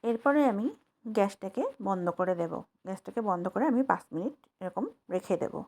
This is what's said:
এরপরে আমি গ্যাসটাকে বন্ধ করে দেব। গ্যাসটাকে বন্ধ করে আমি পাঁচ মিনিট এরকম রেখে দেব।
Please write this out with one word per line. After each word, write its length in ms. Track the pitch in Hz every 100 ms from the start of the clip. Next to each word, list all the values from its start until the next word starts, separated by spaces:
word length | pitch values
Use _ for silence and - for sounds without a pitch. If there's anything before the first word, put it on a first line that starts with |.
এরপরে 360 | 226 226 285 294 285
আমি 140 | 202 233 440 _ _
গ্যাসটাকে 580 | 233 214 202 - 190 214 466 - 196
বন্ধ 180 | 190 175 175
করে 160 | 185 180
দেব। 120 | 165 165 - _
গ্যাসটাকে 360 | 180 190 - 214 214
বন্ধ 140 | 180 180
করে 120 | 190 285
আমি 100 | 247 269
পাঁচ 120 | - -
মিনিট 220 | 160 208 - _ _
এরকম 240 | 185 185 269 - _
রেখে 200 | 180 - 170
দেব। 120 | - -